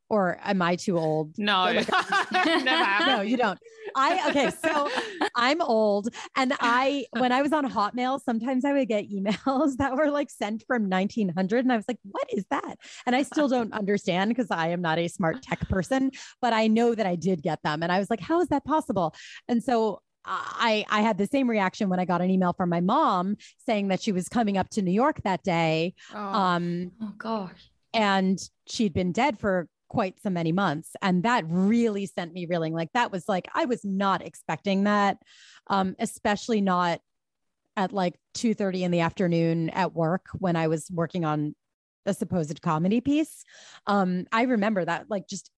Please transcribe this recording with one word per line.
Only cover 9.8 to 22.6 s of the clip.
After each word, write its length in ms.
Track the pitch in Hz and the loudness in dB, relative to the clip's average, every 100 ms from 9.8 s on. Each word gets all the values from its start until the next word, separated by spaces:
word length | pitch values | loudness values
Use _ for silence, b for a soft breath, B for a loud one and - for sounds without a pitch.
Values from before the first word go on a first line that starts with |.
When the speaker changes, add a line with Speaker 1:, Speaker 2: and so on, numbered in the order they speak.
| 277 | -2
Speaker 1:
were, 160 | 262 294 | 2 0
like, 200 | 285 - | 0 -4
sent 340 | - 208 220 - | -4 -6 -6 -2
from 220 | 247 196 | -2 2
nineteen 400 | 185 202 226 190 | 0 0 0 -2
hundred. 380 | 170 190 233 254 | 0 0 2 2
And 60 | |
I 20 | 226 | 0
was 80 | - | -2
like, 120 | - | -8
"What 220 | 196 480 571 | -8 -8 -4
is 140 | 427 - | -4 -4
that?" 280 | 285 294 - B B | -4 -6 -14 B B
And 100 | 247 | 0
I 80 | 254 | 0
still 260 | 269 311 285 | 0 0 2
don't 260 | 254 208 | 2 0
understand 600 | 214 196 202 - 180 202 | -2 0 0 0 0 0
'cause 120 | 240 202 | 0 -2
I 180 | 175 165 | 0 0
am 120 | 175 | 0
not 180 | 170 160 | 0 0
a 100 | 170 | -2
smart 340 | - 165 - | 0 0 0
tech 180 | - 175 - | -6 -6 -2
person, 420 | 196 - 262 269 B B B | -2 0 0 0 B B B
but 140 | 240 | 0
I 140 | 220 220 | 2 4
know 260 | 220 233 | 4 4
that 100 | 220 | 2
I 120 | 196 175 | 0 0
did 260 | 180 175 | 0 0
get 200 | 165 233 | -2 -2
them. 200 | 165 165 | -2 -2
And 100 | 170 | 0
I 60 | 185 | 0
was 100 | 196 | 0
like, 120 | 233 | -4
"How 200 | - 330 | 0 0
is 80 | 311 | 2
that 160 | 285 | -2
possible?" 500 | 240 311 294 196 160 B B B - | 0 -2 0 -2 -2 B B B -2
And 160 | 240 | -2
so 380 | 262 233 220 180 _ _ | 0 0 0 -4 _ _
I, 600 | - 185 - - 233 214 - | -10 -8 -8 -2 2 2 2
I 120 | 214 | 2
had 180 | 220 190 | 2 2
the 80 | 202 | 0
same 240 | 277 247 | 2 2
reaction 380 | 214 185 - 196 | 2 0 0 0
when 100 | 180 | 0
I 60 | |
got 160 | 180 175 | 0 2
an 100 | 185 | 2
email 220 | 190 180 | 2 2
from 160 | 175 | 0